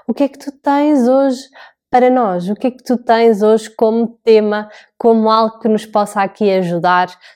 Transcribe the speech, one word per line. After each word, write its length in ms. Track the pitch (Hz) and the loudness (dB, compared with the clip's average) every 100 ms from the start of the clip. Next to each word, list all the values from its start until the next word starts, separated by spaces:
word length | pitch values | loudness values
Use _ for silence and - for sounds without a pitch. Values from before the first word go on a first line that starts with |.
| - | -8
O 80 | |
que 80 | 233 | -4
é 40 | 277 | -4
que 100 | 269 | -4
tu 140 | 285 | -18
tens 560 | - 294 285 294 285 240 | -8 -2 0 2 2 2
hoje 340 | 262 269 254 - - - _ - | 2 0 -4 -10 -20 -20 _ -4
para 180 | 247 254 | 0 2
nós? 400 | 254 214 180 180 | 2 0 -4 -6
O 60 | |
que 140 | 208 254 | -4 -6
é 20 | |
que 140 | 247 | -6
tu 120 | - 240 | -6 -4
tens 460 | 240 226 233 202 | 0 2 2 2
hoje 260 | 214 220 220 | 2 0 -2
como 480 | - 220 226 233 - | -2 -2 0 -4 -4
tema, 480 | 226 214 214 208 214 - _ - | 2 2 2 -4 -8 -20 _ -4
como 320 | 233 226 214 | 0 2 2
algo 300 | 220 220 - | 0 0 -4
que 100 | - | -2
nos 160 | 214 | -2
possa 380 | 214 208 202 208 | -2 -4 -4 -4
aqui 260 | 196 - 208 | -6 -2 -2
ajudar, 560 | 190 175 175 175 180 180 - - | 0 -2 -2 0 0 -2 -8 -20